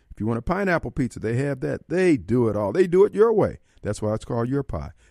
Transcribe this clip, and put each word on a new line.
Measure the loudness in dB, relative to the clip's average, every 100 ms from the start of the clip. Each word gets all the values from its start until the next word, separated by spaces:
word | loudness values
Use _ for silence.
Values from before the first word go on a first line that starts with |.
| _
If | -8
you | -4
want | -4
a |
pineapple | -2 -2 0 0 -2
pizza, | -4 -4 -4
they | -4 -2
have | -2 -4
that. | -6 -6 -4
They | 0 2 2
do | 2 2 2
it | 0
all. | 0
They | 2 4
do | 6
it | 4
your | 4 4
way. | 4 0 -2 _ _
That's | -8 -4
why | -4
it's | -4
called | -4 -4 -2
Your | -2
Pie. | -4 -8 -10 -16 _